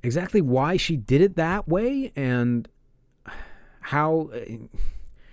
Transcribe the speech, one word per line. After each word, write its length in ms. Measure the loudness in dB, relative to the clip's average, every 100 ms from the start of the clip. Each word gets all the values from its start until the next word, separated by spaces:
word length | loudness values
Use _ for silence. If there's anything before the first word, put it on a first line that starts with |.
Exactly 380 | -2 -2 2 2
why 360 | 4 2 2 0
she 180 | 0 -4
did 260 | 2 4
it 140 | 4 4
that 320 | -2 -2 0
way 440 | 0 0 -2 -6 -4
and 540 | 0 2 2 0 -4 _ _ _ _ _ -18 -14 -14 -16 -20 -18
how, 480 | -4 -2 2 0 -2
uh, 80 | -10 -12 -14 -10 0 0 0 -14 -16 -20